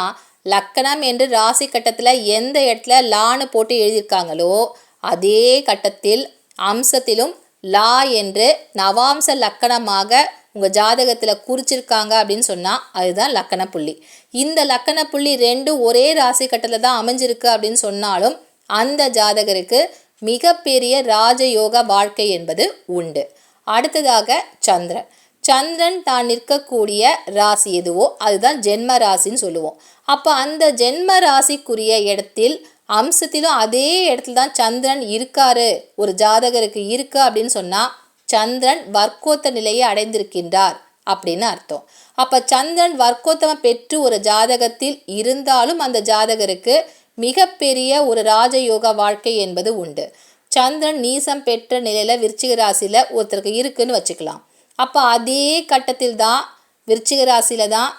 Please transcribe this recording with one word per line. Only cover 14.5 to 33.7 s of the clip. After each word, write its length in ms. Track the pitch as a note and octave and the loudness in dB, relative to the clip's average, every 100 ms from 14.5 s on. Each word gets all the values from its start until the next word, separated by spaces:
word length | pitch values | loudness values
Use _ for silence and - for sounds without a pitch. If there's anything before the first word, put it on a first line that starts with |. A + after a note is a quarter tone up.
| D#4 | 0
லக்கண 340 | C#4+ B3 D4+ D#4 | 0 0 -2 -2
புள்ளி 280 | D4+ C#4+ C#4+ C4 | -2 -2 -2 2
ரெண்டும் 440 | A#3+ B3+ C#4 D4 A#3 | 2 0 -2 0 2
ஒரே 200 | A#3+ C#4+ | 4 4
ராசி 320 | D#4+ B3 B3 C4 | 4 2 0 -2
கட்டத்துல 340 | A3+ A3+ A3 | -4 -4 0
தான் 200 | B3 A#3+ | 0 0
அமைஞ்சிருக்கு 480 | A#3 B3+ B3+ A#3 A#3+ | -2 -2 -2 0 0
அப்படின்னு 300 | A3 G#3+ A#3 | 2 0 -2
சொன்னாலும் 560 | G#3+ G3+ G#3 F#3 A3 D#4+ _ _ - | -2 -4 -2 0 0 -2 _ _ -4
அந்த 320 | G#3 B3+ D4 C4+ | -2 0 0 0
ஜாதகருக்கு 720 | A3+ G#3 G#3 G#3 F#3+ F3+ A#3+ F4 - _ _ | 2 2 2 0 -2 0 0 0 -6 _ _
மிகப்பெரிய 720 | A3 A#3+ E4+ E4+ C#4+ C4 B3 C4+ | -6 0 2 2 0 0 2 0
ராஜயோக 720 | B3 G#3+ A3+ B3+ C4 A3 G#3+ A#3+ A3+ | 2 4 4 2 2 2 2 2 2
வாழ்க்கை 400 | G3 G#3 G#3 G#3 | 2 0 -2 -2
என்பது 340 | F3 E3 E3+ F#4 - - F3 | -4 -4 -2 -4 -4 -8 -6
உண்டு. 260 | E3 C#3+ C#3+ _ _ _ - | -4 -6 -8 _ _ _ -4
அடுத்ததாக 720 | A3+ D#4 D#4 C#4 A3+ G#3+ D#4 - _ | -2 0 -2 2 2 0 -2 -4 _
சந்திரன். 480 | - F3+ F3 A3 - _ _ _ | 0 0 -2 -8 -12 _ _ _
சந்திரன் 540 | - C4 D#4 E4 E4+ F#4 | 0 2 0 -2 -2 -2
தான் 260 | D4 B3 A#3+ | -2 -2 -2
நிற்கக்கூடிய 800 | A#3 - C#4+ C#4 A#3+ G#3 G#3 B3 E4 - | -4 -2 -4 -2 -2 -2 2 2 2 -2
ராசி 400 | G3+ G#3 G#3 G#3 F3 | 0 2 2 0 -2
எதுவோ 280 | F3+ F3 C4 - | -2 0 0 0
அதுதான் 420 | G#3+ G3 A#3+ D4 | -2 2 2 0
ஜென்ம 360 | G3+ G#3+ A#3+ B3 | -2 -2 0 2
ராசின்னு 440 | G#3 F#3 G3+ B3 | 2 2 0 -2
சொல்லுவோம். 340 | F#3+ E3 D#3 - _ _ - | -4 -6 -8 -10 _ _ -4
அப்ப 260 | C#4+ D#4+ C#4 | 0 2 0
அந்த 280 | C#4 D#4 D#4 | 0 0 0
ஜென்ம 360 | A#3 A#3+ D4+ F#4 F#4 | 2 0 0 2 4
ராசிக்குரிய 720 | E4+ C4+ D4 C#4+ - A3 A3 A3 | 4 4 2 -2 -4 -4 0 0
இடத்தில் 520 | G3+ G3+ G3+ - A#3 D#4 - _ - | 0 -4 -6 0 0 0 -10 _ -2
அம்சத்திலும் 680 | G#3+ C#4 - D#4+ D4+ D#4+ B3+ | 0 0 0 -2 -2 0 0
அதே 300 | A3 | 0